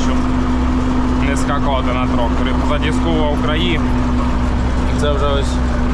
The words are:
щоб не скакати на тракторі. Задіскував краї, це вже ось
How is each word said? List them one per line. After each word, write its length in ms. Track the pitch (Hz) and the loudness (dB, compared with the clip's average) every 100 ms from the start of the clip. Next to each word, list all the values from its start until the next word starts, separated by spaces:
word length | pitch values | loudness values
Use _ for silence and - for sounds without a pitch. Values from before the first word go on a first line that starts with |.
| 123 | 0
щоб 120 | 127 254 127 254 - 254 254 254 254 254 254 254 | 0 0 0 0 0 0 0 0 0 0 0 0
не 60 | 135 | 0
скакати 500 | - 143 - 131 127 127 | 0 0 0 0 0 0
на 120 | 127 | 0
тракторі. 420 | 127 120 123 127 127 127 | 0 0 0 0 0 0
Задіскував 680 | 147 - 131 - 127 147 143 139 | 0 0 0 0 0 0 0 0
краї, 360 | 151 175 160 123 123 123 123 123 - - - - - - 127 | 0 0 0 0 0 0 0 0 0 0 0 0 0 0 0
це 120 | 147 | 0
вже 140 | 143 143 | 0 0
ось 280 | 139 135 - - - - | 0 0 0 0 0 0